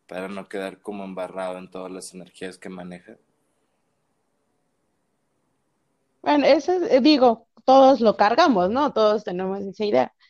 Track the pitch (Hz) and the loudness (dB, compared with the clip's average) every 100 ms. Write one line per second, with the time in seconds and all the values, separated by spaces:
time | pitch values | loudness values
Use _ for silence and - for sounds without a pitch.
0 | - 87 95 98 95 98 95 92 - 101 | -16 -12 -12 -12 -14 -10 -10 -12 -14 -12
1 | 95 92 90 92 92 92 92 92 92 92 | -12 -12 -12 -10 -10 -12 -14 -16 -14 -16
2 | - 92 90 - 92 90 95 92 90 90 | -18 -20 -20 -16 -16 -16 -18 -16 -16 -18
3 | 98 117 _ _ _ _ _ _ _ _ | -20 -20 _ _ _ _ _ _ _ _
4 | _ _ _ _ _ _ _ _ _ _ | _ _ _ _ _ _ _ _ _ _
5 | _ _ _ _ _ _ _ _ _ _ | _ _ _ _ _ _ _ _ _ _
6 | _ _ - 294 254 294 320 359 339 262 | _ _ -2 2 4 2 2 -2 2 2
7 | 262 294 247 226 _ _ - 262 269 269 | 4 4 4 2 _ _ 4 6 6 6
8 | 226 190 208 240 349 202 180 240 294 220 | 2 2 2 4 2 2 0 0 -2 0
9 | 214 214 208 180 190 196 196 180 208 202 | 0 0 -4 -8 -6 -8 -10 -8 -2 0
10 | 127 _ _ | -2 _ _